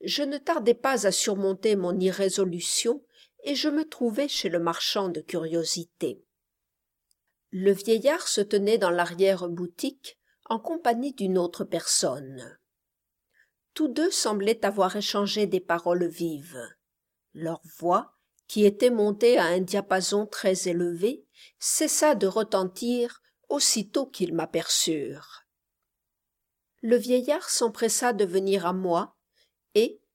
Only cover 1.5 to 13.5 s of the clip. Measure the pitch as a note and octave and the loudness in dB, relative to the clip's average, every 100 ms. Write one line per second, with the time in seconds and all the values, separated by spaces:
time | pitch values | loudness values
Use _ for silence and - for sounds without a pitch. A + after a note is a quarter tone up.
1.5 | F#3+ A3 G3+ F3 F3+ F#3 F#3 F#3+ F#3+ F#3 | 0 0 2 0 0 0 0 0 0 -2
2.5 | F3 - - A#3 C#4 - _ _ _ C#4+ | -2 -4 -2 0 -2 -6 _ _ _ -6
3.5 | C#4 D4 D4 D#4 - A#3 A3 C#4+ - F#3+ | -2 0 0 -2 -2 -2 -2 -2 -2 -2
4.5 | E3+ E3+ E3 - G#3 F#3+ D#3 - F3 D#3+ | -2 -2 -2 -2 -2 -2 -4 -6 -6 -2
5.5 | E3+ D#3+ F3 E3 - C#3+ - _ _ _ | -2 -2 -4 -8 -6 -6 -6 _ _ _
6.5 | _ _ _ _ _ _ _ _ _ _ | _ _ _ _ _ _ _ _ _ _
7.5 | F3+ F#3+ G3 A3+ A3 C4+ E4+ - - G3+ | 0 2 2 2 2 2 0 0 -2 0
8.5 | G#3 G3+ A3 F#3 F3 F3 F3 G3 F#3 F3 | 0 2 2 2 2 0 2 2 2 -2
9.5 | E3+ F3 - C4 - - - _ _ - | -6 -8 -8 -8 -8 -18 -20 _ _ -6
10.5 | A3+ C#4 E4 C4 A#3 C#4 B3+ F#3+ F#3 F3 | -6 -4 -4 0 0 -2 -4 0 0 0
11.5 | - G3 E3 - - E3 C3 C3+ C3 A2+ | -6 -6 -6 -2 0 0 -4 -10 -16 -18
12.5 | - _ _ _ _ _ _ _ _ _ | -20 _ _ _ _ _ _ _ _ _